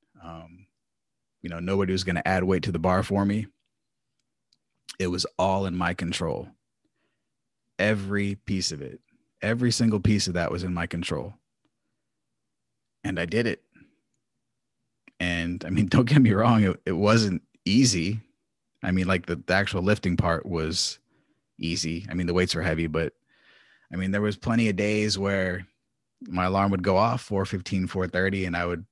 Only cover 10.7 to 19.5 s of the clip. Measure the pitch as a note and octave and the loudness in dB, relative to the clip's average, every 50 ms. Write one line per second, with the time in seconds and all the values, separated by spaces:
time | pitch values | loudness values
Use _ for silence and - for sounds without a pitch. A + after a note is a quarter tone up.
10.7 | F2+ E2+ E2+ - - E2+ F2+ - D#2+ C#2 C2 G2+ - - _ _ _ _ _ _ | -4 -4 -4 -4 -6 -6 -6 -4 -6 -6 -6 -8 -12 -18 _ _ _ _ _ _
11.7 | _ _ _ _ _ _ _ _ _ _ _ _ _ _ _ _ _ _ _ _ | _ _ _ _ _ _ _ _ _ _ _ _ _ _ _ _ _ _ _ _
12.7 | _ _ _ _ _ _ - - F#2+ E2+ E2+ E2+ F#2+ A#2 A#2 A2+ - - _ _ | _ _ _ _ _ _ -8 -6 -4 -4 -4 -2 0 0 0 0 -2 -4 _ _
13.7 | _ _ - _ _ _ _ _ _ _ _ _ _ _ _ _ _ _ _ _ | _ _ -20 _ _ _ _ _ _ _ _ _ _ _ _ _ _ _ _ _
14.7 | _ _ _ _ _ _ _ _ _ - F2 F2 F2 E2+ E2+ F2 F2+ G2 - E2+ | _ _ _ _ _ _ _ _ _ -6 -4 -4 -2 -2 -2 -4 -4 -6 -6 -2
15.7 | G2 - G#2+ F2+ - - B2 A#2 D3 C#3+ B2+ A2+ G2+ G2+ A2+ A#2+ A#2 A2 G#2 F#2 | 0 0 2 4 4 4 4 6 6 8 8 8 6 6 4 6 6 6 6 4
16.7 | F2 - _ - F#2 E2 G2+ G#2 A2 A#2 A2 G2+ F2+ - - _ _ _ _ F2+ | 2 0 _ -2 0 2 4 6 6 6 4 2 0 -2 -6 _ _ _ _ 2
17.7 | G2+ B2+ C3+ A#2 G2+ F2 D#2+ F#2 A2 A2 - _ _ _ _ _ _ _ _ _ | 4 6 6 4 4 2 -2 -2 -4 -6 -8 _ _ _ _ _ _ _ _ _
18.7 | _ _ - F2+ F#2 F#2 F#2 F#2 F#2+ F2+ - - E2+ C#2 - - | _ _ -2 0 0 2 2 2 0 0 0 -4 -6 -6 -2 0